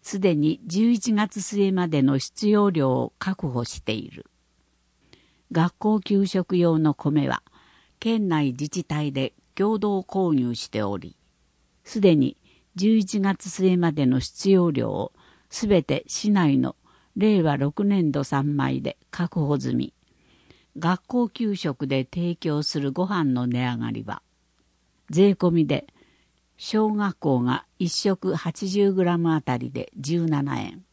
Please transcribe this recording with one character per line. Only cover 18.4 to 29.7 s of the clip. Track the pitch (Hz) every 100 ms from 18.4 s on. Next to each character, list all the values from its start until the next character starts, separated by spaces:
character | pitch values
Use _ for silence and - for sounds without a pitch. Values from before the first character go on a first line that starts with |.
| 143 143
米 | 135 135
で | 135 - _
確 | - 175 -
保 | 143 147
済 | 131
み。 | 123 127 _ _ _ _ _ _ _ _ -
学 | 165 180 _
校 | 247 240
給 | - 226
食 | 196 160 135 139
で | 135
提 | 131 175 175
供 | 170 165 147
す | 147 160
る | 139
ご | 135 185
飯 | 202 147
の | 123 123
値 | 123
上 | 123 120
が | 117
り | 110
は、 | 104 - _ _ _ _ _ _ _ _ _
税 | 151 202
込 | 185 180
み | 170 151
で、 | 143 - _ _ _ _ _ _ _
小 | - 214 214
学 | 214 208 -
校 | 160 131
が | 123 127 - _
一 | 175
食 | - 202 185 180
八 | 170 - - 196
十 | 196 196
グ | 190
ラ | 180 170
ム | 170
あ | 160
た | - 123
り | 123